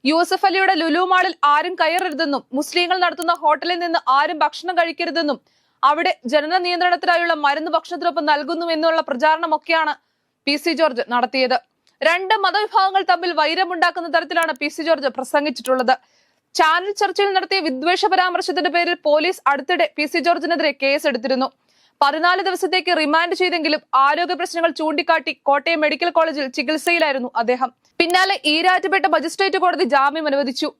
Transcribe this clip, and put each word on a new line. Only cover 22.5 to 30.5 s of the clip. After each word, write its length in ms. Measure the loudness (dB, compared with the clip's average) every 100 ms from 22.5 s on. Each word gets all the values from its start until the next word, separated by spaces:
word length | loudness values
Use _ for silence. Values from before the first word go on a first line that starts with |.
| -2 0 0 0 0
റിമാൻഡ് 380 | 2 0 0 0
ചെയ്തെങ്കിലും 420 | 0 0 -2 -2 _ 2
ആരോഗ്യ 320 | 2 2 -2 -4
പ്രശ്നങ്ങൾ 300 | -4 0 -2 0
ചൂണ്ടിക്കാട്ടി 520 | -2 -2 0 0 0 -6 0
കോട്ടയം 320 | 0 0 0
മെഡിക്കൽ 260 | 0 0 -2 0
കോളേജിൽ 280 | 0 -2 -6 -4
ചികിത്സയിലായിരുന്നു 720 | -4 -2 0 0 0 -2 -4 -4
അദ്ദേഹം. 300 | -2 -2 -4 _ _ _
പിന്നാലെ 360 | 4 4 2 0 0
ഈരാറ്റുപേട്ട 560 | 2 2 2 2 0 2
മജിസ്ട്രേറ്റ് 440 | 0 -2 -2 0 2
കോടതി 220 | 0 2 2
ജാമ്യം 320 | 2 2 0 -2
അനുവദിച്ചു. 380 | -2 -2